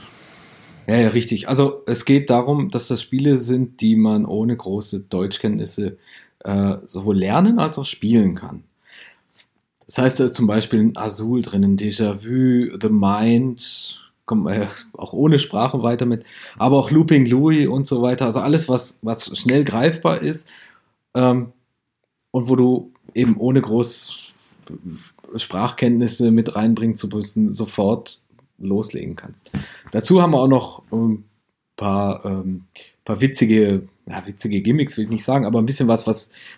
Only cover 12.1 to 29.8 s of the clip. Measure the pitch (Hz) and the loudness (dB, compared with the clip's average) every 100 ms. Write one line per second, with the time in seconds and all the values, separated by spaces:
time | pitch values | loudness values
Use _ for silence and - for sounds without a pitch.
12.1 | 98 107 127 127 123 120 98 107 107 101 | -4 -4 0 2 2 0 -2 0 2 2
13.1 | 104 110 117 131 120 - - - - _ | 2 2 2 0 -6 -10 -10 -12 -16 _
14.1 | _ - 110 - 104 101 - - - - | _ -4 -2 0 -2 -6 -10 -20 -18 -10
15.1 | - 151 147 - 101 127 139 117 120 120 | 0 2 2 0 -2 -2 0 -2 -2 -2
16.1 | 117 - - - - 120 139 131 156 160 | -4 -6 -20 -16 0 4 4 4 2 4
17.1 | 151 123 127 156 156 139 131 139 127 123 | 4 4 4 4 4 2 0 -2 0 0
18.1 | 123 123 117 113 160 160 127 - - 110 | 0 -2 -2 0 0 2 -2 -2 -8 -8
19.1 | 113 - - 120 135 143 110 147 165 165 | -6 -6 -4 0 2 2 2 0 0 -2
20.1 | - 151 160 - - - _ _ _ _ | -2 -4 -6 -12 -20 -20 _ _ _ _
21.1 | 127 127 127 120 _ _ _ _ _ _ | 0 2 2 -2 _ _ _ _ _ _
22.1 | _ _ 127 120 127 123 127 - _ _ | _ _ -4 0 4 4 2 -4 _ _
23.1 | 113 123 101 120 131 107 110 113 - - | -2 0 2 2 2 2 0 -2 -4 -10
24.1 | - - _ _ _ - - 90 80 - | -14 -20 _ _ _ -20 -18 -16 -18 -20
25.1 | _ - 117 - 92 117 - 120 117 120 | _ -12 -10 -6 -4 -4 0 0 2 0
26.1 | - 120 113 110 104 110 107 113 107 101 | 2 4 4 2 0 0 2 0 -4 -6
27.1 | 107 101 - 104 101 107 - 98 117 - | -6 -6 -2 -2 -2 -6 -2 0 0 -6
28.1 | - _ _ _ - 95 98 110 - - | -18 _ _ _ -12 -4 -4 -4 -8 -10
29.1 | - - - _ - - - | -12 -16 -20 _ -12 -12 -18